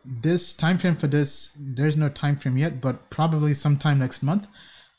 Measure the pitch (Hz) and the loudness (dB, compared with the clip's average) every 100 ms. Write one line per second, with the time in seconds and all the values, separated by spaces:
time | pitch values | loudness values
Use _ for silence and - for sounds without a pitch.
0 | 131 123 156 175 - - 160 180 185 160 | -14 -4 0 0 -2 -2 0 2 2 0
1 | 156 147 143 - - 147 139 123 151 151 | 2 0 0 -4 -10 -12 -8 -2 0 2
2 | 147 - 147 143 135 127 160 135 131 - | 0 0 -2 -2 0 0 0 -2 -4 -4
3 | - - 165 156 151 143 147 143 156 139 | -6 -2 0 2 2 2 2 2 4 2
4 | 131 - 135 196 202 - - - - | 2 -2 0 0 -2 -16 -20 -20 -20